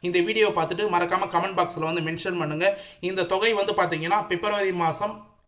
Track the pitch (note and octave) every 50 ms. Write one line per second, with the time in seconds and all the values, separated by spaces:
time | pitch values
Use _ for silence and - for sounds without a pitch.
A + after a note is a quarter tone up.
0 | - F3 E3+ F3 F3 F3 A3 A3 G#3+ G3+ F3 F3 D#3+ D#3 F3+ F3 G#3+ G#3+ F3+ F3
1 | F3 E3+ F#3 F3+ F#3+ F#3 F3 E3+ F3 F#3+ F#3+ F#3 F3 - - E3 D#3 D#3 E3 F3
2 | D#3+ D#3+ E3 D#3+ - G3 F3+ F3 D#3+ D3+ D3+ D#3 F3 G3 G3 - - - - -
3 | - F3 F3 F#3 F3 E3+ F#3+ F#3+ G#3+ A#3 A3+ G3+ G3 G3+ G#3 - F#3 E3+ E3 D#3
4 | D#3 E3+ G3 G#3+ G#3 - F#3 F3 G#3+ G#3 G#3 G#3 G3+ F#3+ F3+ F3 E3+ D#3+ D#3 -
5 | G3+ G#3 G#3+ - - - _ _ _